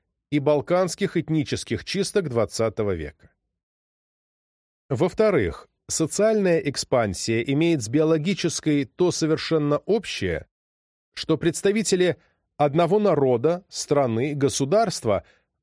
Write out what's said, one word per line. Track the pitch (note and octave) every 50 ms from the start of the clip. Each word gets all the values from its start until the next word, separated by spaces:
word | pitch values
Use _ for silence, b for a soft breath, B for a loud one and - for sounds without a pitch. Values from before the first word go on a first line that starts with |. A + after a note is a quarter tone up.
| _ _ _ _ _ _
и | C#3+ D3
балканских | C3+ D3+ D3+ C#3+ B2+ - F3 F3+ F#3 E3+ - - G3+ F3+ - F3
этнических | - - D#3+ D#3 C3 - B2+ G#2 - - A#2 G2+ -
чисток | - - G3 F#3+ - - G#3 F3+ D3
двадцатого | A#2+ A#2 G#2+ - - - A2+ A2 - - G#2+ G2+ F#2
века. | E2 D2+ C#2+ - _ _ _ _ _ _ _ _ _ _ _ _ _ _ _ _ _ _ _ _ _ _ _ _ _ _ _ _ _ _ _ _ _ _ -
Во-вторых, | C3 A#2 E3+ F3+ - - A3 G#3+ F#3+ C#3+ G2 E2 D2+ - - - _ _ _ -
социальная | - - D#3+ C#3+ - - G#3 A3 A3 G#3+ G3 F3+ E3+ D#3+
экспансия | - C#3+ B2 - - - C#3 B2 A2+ G2+ F2+ - - - A2+ A2+
имеет | - - C3+ D3 E3 E3+ E3 C#3+ G#2+
с | G#2
биологической | A#2+ D#3 D#3 D#3 E3 D#3+ D3 F#3+ G3 - - D#3+ - - - D#3 D3 C#3+ C3+
то | - _ - F3+ F3
совершенно | D3 - E3 D3+ D#3 C3 - - D#3+ D#3 D3 D3 D3 D3
общее, | - - G3+ A#3 - - - - G2+ F2+ E2 - - - _ _ _ _ _ _ _ _ _ _ _ _ _
что | - - - D#3+ D3
представители | - E3+ D3 - - G3 G3+ A3+ F#3+ - G3 F3+ F3+ F3+ - - _ _ _ _ _ _ _
одного | - D3 D3 C3+ E3 F3 D#3 F#3+ G#3+
народа, | G#3 G3 D#3+ C#3+ C3+ C3 B2 A2+ A#2+ D#3 F3 F3+ - _
страны, | - - - - D3+ C#3+ C#3 A#2+ A2 A2+ C3 D#3 D3
государства | C#3+ C#3+ C3 - - C#3 C3+ F3+ G#3+ A3+ G3 - - - A2+ G2+ F2+ b b b b b b b _